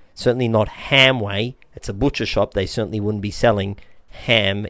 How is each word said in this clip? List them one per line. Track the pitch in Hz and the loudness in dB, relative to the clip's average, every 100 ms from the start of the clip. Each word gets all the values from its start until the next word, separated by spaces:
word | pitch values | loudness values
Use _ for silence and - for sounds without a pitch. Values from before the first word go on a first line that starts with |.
| - | -20
Certainly | - 120 123 120 | -2 0 2 2
not | 113 104 | 2 0
Hamway. | - - 135 131 131 101 101 120 - - | -4 0 4 6 4 -2 -4 -4 -8 -20
It's | - - | -14 -10
a | |
butcher | 101 127 - 113 | -2 0 0 -2
shop. | - 101 | 0 0
They | 101 95 | 0 -2
certainly | - 107 107 | -2 -4 -2
wouldn't | 101 107 | -2 -2
be | 104 | -4
selling | - 120 104 98 98 - - - | 2 2 2 0 -6 -14 -20 -20
ham | - - 113 98 98 107 | -12 0 2 2 -2 -6